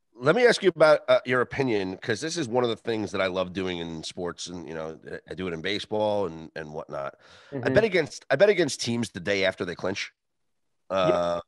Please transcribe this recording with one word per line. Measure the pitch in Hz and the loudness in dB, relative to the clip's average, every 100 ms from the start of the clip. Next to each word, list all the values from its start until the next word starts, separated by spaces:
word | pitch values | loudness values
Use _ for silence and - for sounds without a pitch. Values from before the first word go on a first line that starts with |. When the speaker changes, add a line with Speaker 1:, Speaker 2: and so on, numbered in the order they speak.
| _ | _
Speaker 1:
Let | 113 123 | -2 2
me | 196 240 | 6 6
ask | 208 | 6
you | 190 | 2
about, | 160 156 147 - | 6 6 6 6
uh, | 127 - | 4 4
your | 127 | 0
opinion, | 117 - 135 104 95 92 | 0 0 0 0 -2 -4
'cause | - 107 | -4 -4
this | 151 170 | -4 -4
is | 131 | -2
one | 120 | 0
of | 123 | 0
the | 107 | 0
things | - 110 101 | -2 -2 -2
that | 101 | -2
I | 95 | 0
love | 92 92 | 0 -2
doing | 90 92 87 | -2 -4 -4
in | 85 82 | -6 -8
sports, | 80 - 90 80 - | -10 -8 -8 -8 -10
and, | 87 73 | -12 -10
you | |
know, | 80 80 80 - 82 - | -8 -8 -10 -14 -16 -12
I | |
do | - 92 | -8 -6
it | |
in | 82 | -4
baseball | 82 101 - 107 107 104 95 | -4 -6 -4 -2 0 0 -2
and, | 80 80 - | -6 -12 -12
and | 76 | -10
whatnot. | 78 - 71 69 - - - - | -10 -10 -8 -10 -12 -20 -20 -14
I | 139 | -6
Speaker 2:
Mm-hmm. | 120 | 0
Speaker 1:
bet | 135 | 2
against, | 220 180 147 - - | 2 0 -2 -6 -2
I | 139 | 4
bet | 202 | 6
against | 185 160 - | 6 2 0
teams | - 117 113 | -2 -2 -2
the | - | -4
day | 90 101 | -2 0
after | 95 - | 0 0
they | 90 | -4
clinch. | 82 92 98 - - _ _ _ _ _ _ - | -4 -4 -4 -8 -12 _ _ _ _ _ _ -4
Uh, | 95 90 | 0 2
Speaker 2:
Yeah. | 87 87 85 | 2 0 -2